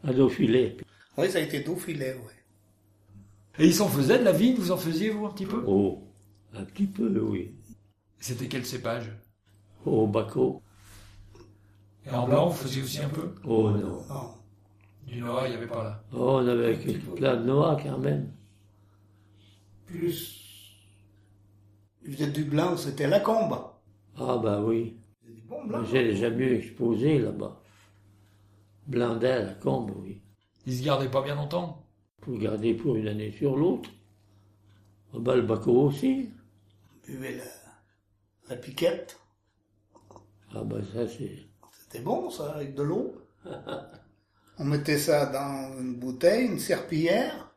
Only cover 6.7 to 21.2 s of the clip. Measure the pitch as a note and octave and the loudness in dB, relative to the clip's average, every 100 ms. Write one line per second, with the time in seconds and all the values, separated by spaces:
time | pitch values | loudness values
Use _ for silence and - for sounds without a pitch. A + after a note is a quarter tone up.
6.7 | - G3 G3 A3 A2+ A2 G2 - - - | -2 -2 0 0 0 0 -2 -6 -14 -20
7.7 | - _ _ _ _ - A#2 C3 C3+ A#2 | -20 _ _ _ _ -8 -6 -6 -6 -6
8.7 | B2 A#2+ A#2+ G#2+ G#2+ _ _ _ _ _ | -8 -6 -6 -8 -14 _ _ _ _ _
9.7 | - - A#2+ A2 A2 G#2+ B2+ B2+ - - | -8 0 4 4 2 0 2 2 0 -14
10.7 | - - - - - - - - - _ | -20 -20 -20 -20 -20 -20 -20 -20 -20 _
11.7 | _ _ _ - B2 B2 - E3+ - C#3 | _ _ _ -6 -2 4 4 4 0 -4
12.7 | C3+ C3+ - C#3+ D#3+ E3+ - D3 A2 G#2+ | -4 -4 -4 -4 -4 -6 -8 2 4 6
13.7 | G2+ F#2+ F2 - C#3 B2 - - _ _ | 4 0 -6 -10 -10 -10 -16 -20 _ _
14.7 | _ - _ B2+ A#2+ A#2+ B2 C3 A#2 A2+ | _ -20 _ -14 -10 -4 -2 -2 -4 -6
15.7 | A#2 G#2+ G#2+ - B2 B2 C3+ B2 A#2+ A#2 | -6 -6 -8 -10 0 4 4 4 4 2
16.7 | A2+ - - - - C3+ B2 A#2 C#3 D#3+ | 2 0 -4 -6 0 2 4 4 4 4
17.7 | D3 C#3+ C3+ C#3 C#3+ C#3 - - _ _ | 2 0 -2 0 0 -4 -12 -20 _ _
18.7 | _ _ _ _ _ _ _ - _ _ | _ _ _ _ _ _ _ -20 _ _
19.7 | - - E3+ E3+ - - - - - - | -20 -16 -4 -4 -4 -10 -16 -20 -20 -20
20.7 | - _ _ _ _ | -20 _ _ _ _